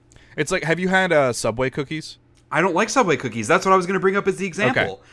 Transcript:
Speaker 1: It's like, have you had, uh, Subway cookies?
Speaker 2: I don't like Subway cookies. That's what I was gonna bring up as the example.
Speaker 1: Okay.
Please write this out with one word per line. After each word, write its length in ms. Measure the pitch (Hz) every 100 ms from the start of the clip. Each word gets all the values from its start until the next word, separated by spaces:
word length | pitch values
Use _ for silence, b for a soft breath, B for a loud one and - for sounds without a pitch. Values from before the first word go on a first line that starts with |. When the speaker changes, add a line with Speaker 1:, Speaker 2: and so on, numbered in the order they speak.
| _ b b b
Speaker 1:
It's 140 | 147
like, 120 | 185
have 160 | 151 165
you 80 | 185
had, 240 | 190 185
uh, 220 | 156 131
Subway 360 | 117 120 110 131
cookies? 480 | 151 135 156 - - _ _ -
Speaker 2:
I 100 | 143
don't 120 | 185
like 160 | 170 214
Subway 280 | 277 196 143
cookies. 300 | 123 113 107
That's 180 | 175 190
what 80 |
I 20 | 190
was 100 | 175
gonna 140 | 190
bring 160 | 190 202
up 100 | 196
as 100 | 160
the 80 | 190
example. 340 | 156 214 247
Speaker 1:
Okay. 180 | 95 95 b